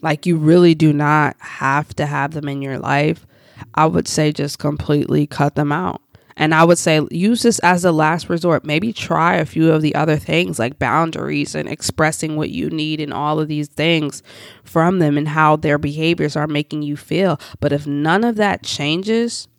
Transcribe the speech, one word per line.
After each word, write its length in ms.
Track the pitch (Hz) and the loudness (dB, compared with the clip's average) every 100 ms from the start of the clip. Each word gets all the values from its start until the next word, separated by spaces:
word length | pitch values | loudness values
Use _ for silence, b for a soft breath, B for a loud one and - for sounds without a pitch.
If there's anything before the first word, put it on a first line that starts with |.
like, 220 | 160 151 | -4 -2
you 120 | 175 165 | 0 2
really 380 | 151 170 175 | 6 6 6
do 180 | 160 156 | 6 4
not 440 | 147 147 151 143 - | 4 2 2 2 -4
have 540 | - - 135 139 151 - | -16 -4 -2 -2 -4 -6
to 100 | 147 | -4
have 260 | 143 139 | -2 -4
them 160 | 156 143 | -6 -8
in 140 | 139 | -6
your 160 | 139 135 | -6 -6
life, 480 | - 139 151 165 _ B B B B | -2 0 0 -2 _ B B B B
I 120 | - 160 | 0 2
would 200 | 175 - | 2 -2
say 240 | - 151 | 0 0
just 280 | 156 147 - | 0 -6 -4
completely 680 | 147 151 - 147 - 151 147 | -6 -4 0 0 2 0 -2
cut 280 | - 147 | -2 -2
them 180 | - 147 | 0 -2
out. 280 | 151 185 - _ b b | -2 -4 -8 _ b b
And 200 | - 156 | -2 2
I 100 | 160 | 4
would 140 | 165 175 | 4 4
say 220 | - 156 151 | 4 2 0
use 320 | 170 196 233 | 0 0 2
this 160 | 233 214 | 2 2
as 260 | 170 180 | 2 2
a 80 | 180 | 2
last 380 | 160 156 165 - | 2 2 0 -4
resort. 340 | 170 175 160 | -2 0 0
Maybe 280 | 151 151 214 | 0 -2 -2
try 420 | 214 - 165 165 | -6 -4 0 2
a 100 | 185 | 2
few 260 | 160 - 160 | -2 2 4
of 120 | 156 | 4
the 120 | 156 | 2
other 220 | - 156 151 | 0 0 0
things 420 | - 160 185 160 | 0 -2 0 -2
like 200 | 117 143 | -4 -2
boundaries 760 | 127 139 165 160 135 147 143 | -2 0 0 -4 -6 -4 -4
and 140 | 151 151 | -6 -8
expressing 680 | - - - 156 160 156 151 | -8 -8 0 0 0 -6 -4
what 120 | - | -4
you 220 | 80 151 | -4 -6
need 300 | 160 151 156 | -4 -4 -4
and 120 | 147 | -6
all 260 | - 147 156 | -4 -2 -2
of 100 | 151 | -2
these 200 | 151 147 | -4 -6
things 540 | - 160 165 147 - - B B B | -2 0 2 -2 -8 -18 B B B
from 340 | - 170 165 190 | -4 2 2 4
them 200 | 156 147 | 2 2
and 100 | 151 | 0
how 280 | 151 156 156 | 2 4 4
their 200 | 156 147 | 2 0
behaviors 580 | 151 147 160 170 151 | -2 -2 -2 0 -2
are 120 | 151 151 | -2 -2
making 360 | 151 151 156 | -2 -4 -6
you 140 | 147 147 | -6 -8
feel. 420 | - 160 190 151 B B | -4 0 0 -2 B B
But 120 | 147 | -2
if 140 | 143 147 | -2 -2
none 380 | 143 156 180 | -2 0 2
of 120 | 233 214 | 0 0
that 260 | 208 185 | -2 -2
changes 840 | - - 147 165 202 226 233 - - | -6 -6 -2 -2 0 -2 -2 -6 -14